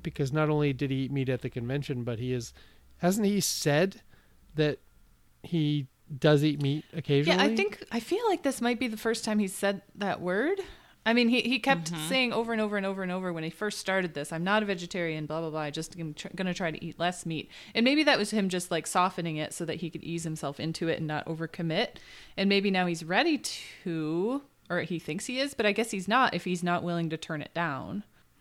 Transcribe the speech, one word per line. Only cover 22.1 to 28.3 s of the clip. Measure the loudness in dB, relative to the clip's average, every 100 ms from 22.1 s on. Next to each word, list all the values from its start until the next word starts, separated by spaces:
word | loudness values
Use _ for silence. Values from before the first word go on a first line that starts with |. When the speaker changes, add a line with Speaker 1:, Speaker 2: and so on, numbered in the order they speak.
| -20 -10 0
Speaker 2:
And | 2
maybe | 4 2
now | 2
he's | 2 -2
ready | 0 2 2 0 -2 -10 -12 -10
to, | -6 -4 -2 0 0 -2 -6 _ -6
or | -4
he | -2 -4
thinks | -4 -6 -4
he | -4
is, | -2
but | 0
I | 2
guess | 2 -2
he's | -4 0
not | 2 4
if | 0
he's | -2 -2
not | 0 0
willing | 0 -2 -2
to | -4
turn | -6 -8
it | -6
down. | -4 -4 -4 -6 -8 -10 _ _